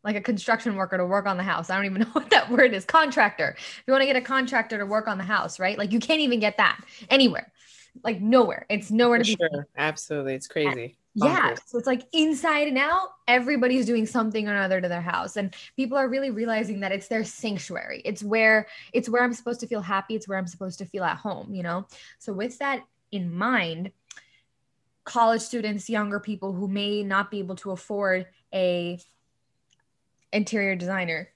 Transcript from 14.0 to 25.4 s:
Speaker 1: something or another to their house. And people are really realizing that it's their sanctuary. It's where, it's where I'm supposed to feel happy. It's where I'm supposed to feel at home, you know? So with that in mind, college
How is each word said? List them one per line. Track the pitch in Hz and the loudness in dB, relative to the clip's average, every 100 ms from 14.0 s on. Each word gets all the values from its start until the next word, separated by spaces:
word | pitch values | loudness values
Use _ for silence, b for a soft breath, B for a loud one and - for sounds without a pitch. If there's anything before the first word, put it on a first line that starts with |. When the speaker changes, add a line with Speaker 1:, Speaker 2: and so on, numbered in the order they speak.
| 220 | 2
Speaker 1:
something | 247 220 214 208 | 0 0 -2 -2
or | |
another | 202 190 185 | 0 2 0
to | 180 | 0
their | 175 | -2
house. | 170 185 185 214 | -2 -4 -4 -4
And | 196 B B - | -6 B B -6
people | 262 277 | -2 0
are | 262 | 0
really | 262 277 | 0 -2
realizing | 214 233 220 214 196 | -2 -2 -2 -2 -4
that | 196 | -4
it's | 196 - | -4 -2
their | 220 220 | -4 -4
sanctuary. | - 220 196 143 170 - - - | -6 -6 -6 -6 -10 -8 -8 -8
It's | 202 | -6
where, | 208 220 220 220 214 B B | -2 4 6 4 2 B B
it's | 247 247 | -2 0
where | 240 | 2
I'm | 247 | 2
supposed | 233 240 240 | 0 -6 -8
to | 220 | -6
feel | 220 | -6
happy. | 180 196 196 220 | -2 -4 -2 -6
It's | 202 | -4
where | 190 | -6
I'm | 180 | -6
supposed | 170 190 - | -8 -10 -10
to | 190 | -10
feel | 202 | -4
at | 170 - | -4 -2
home, | 214 180 - | -6 -8 -8
you | 190 | -8
know? | 175 175 196 B B B | -4 -6 -8 B B B
So | - | -10
with | 190 240 247 | -6 -8 -6
that | 277 254 - _ _ | -6 -6 -8 _ _
in | 202 175 170 | -6 -6 -2
mind, | 220 247 170 160 190 _ _ B B B B _ _ _ _ _ | 0 0 -2 -6 -10 _ _ B B B B _ _ _ _ _
college | - 247 226 226 | -6 2 4 4